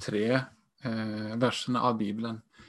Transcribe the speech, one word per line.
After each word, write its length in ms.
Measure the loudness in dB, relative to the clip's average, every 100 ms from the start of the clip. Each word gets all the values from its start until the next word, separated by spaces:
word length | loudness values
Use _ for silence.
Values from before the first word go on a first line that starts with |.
tre, 440 | -4 0 2 2 0 -14 _ _
eh, 480 | -6 -4 -4 -4 -4 2
versene 400 | 2 2 0 2
av 160 | 4 2
Bibelen. 440 | 0 -2 -4 -6 -12 -20